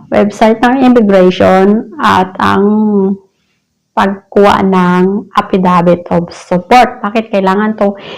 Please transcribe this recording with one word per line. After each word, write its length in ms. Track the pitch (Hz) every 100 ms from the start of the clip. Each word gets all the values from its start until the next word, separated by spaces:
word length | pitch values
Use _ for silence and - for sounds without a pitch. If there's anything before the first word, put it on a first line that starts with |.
| -
website 480 | 214 208 - 220 226
ng 240 | 247 269
immigration 1120 | 254 247 208 196 185 180 190 190 196 220 - 302
at 320 | 208 196 190 190
ang 320 | 196 196 202 214 214 202 190 196 _ _ _ _ _ _ _ -
pagkuha 680 | 196 196 _ 208 202 - 190
ng 640 | 185 180 180 185 202 - -
affidavit 720 | - 196 185 180 175 175 -
of 160 | 175 170
support. 680 | - - 180 - 247 247 -
Bakit 320 | 208 226 220
kailangan 480 | 196 190 196 214 220
to 160 | 202 196 -